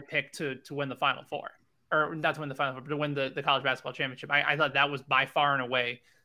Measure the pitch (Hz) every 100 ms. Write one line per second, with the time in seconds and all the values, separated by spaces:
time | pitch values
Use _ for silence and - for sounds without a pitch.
0 | 147 151 139 - 147 127 - 143 135 120
1 | 143 131 - 151 - - _ _ - 156
2 | 151 165 160 147 147 - 139 131 143 147
3 | 147 139 131 143 143 135 135 127 139 131
4 | 139 123 139 143 143 147 147 139 147 139
5 | - 131 135 160 143 139 123 127 123 123
6 | _ _